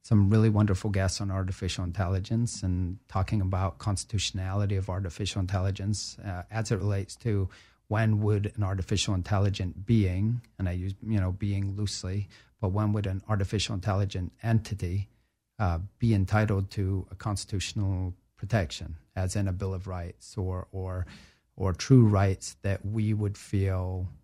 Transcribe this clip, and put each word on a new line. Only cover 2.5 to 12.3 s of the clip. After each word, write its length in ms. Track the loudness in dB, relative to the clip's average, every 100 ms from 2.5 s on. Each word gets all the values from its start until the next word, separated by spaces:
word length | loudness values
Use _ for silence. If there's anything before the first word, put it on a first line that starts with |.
| -2
and 360 | -2 0 -2 -6 _
talking 320 | -2 0 0
about 380 | 0 0 -2 -2
constitutionality 960 | -4 -4 -2 -4 -4 -6 -4 -2 0 0
of 120 | -2
artificial 520 | -4 -6 -6 -4 -2
intelligence, 760 | -2 0 0 -2 -2 -4 -6 -10
uh, 200 | -10 -10 -6
as 180 | -6 -2
it 60 | 0
relates 400 | 0 -2 -4 -6
to 320 | -2 0 0 -6 -20 _ _
when 320 | 2 4 4
would 320 | 2 2 0 -2
an 60 |
artificial 520 | -2 -2 0 0 0
intelligent 720 | -2 0 2 2 0 -6 -6
being, 560 | 2 4 4 2 0 -2 -6 -6
and 100 | -4
I 40 |
use, 220 | -2 -6 -6
you 140 | -2 0
know, 140 | 0
being 420 | -2 -2 -2 -2
loosely, 540 | -4 -4 -4 -6 -6 -6